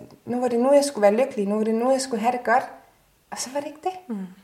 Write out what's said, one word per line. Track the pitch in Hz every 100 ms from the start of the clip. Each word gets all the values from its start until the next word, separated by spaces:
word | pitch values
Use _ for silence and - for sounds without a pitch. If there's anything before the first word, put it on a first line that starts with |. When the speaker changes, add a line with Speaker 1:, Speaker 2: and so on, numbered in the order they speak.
| - - -
Speaker 1:
nu | 247
var | 247
det | 233
nu, | 262
jeg | 285
skulle | 277 214
være | 208 220 269
lykkelig, | 214 196
nu | 214
var |
det | 220
nu, | 226 254
jeg | 262
skulle | 262 220
have | 233
det | 247
godt. | 220 240 - - _ _ _ _ _
Og | -
så | 247
var | 285
det | 302
ikke | 285
det. | 370 370 - 202
Speaker 2:
Mm. | 185 -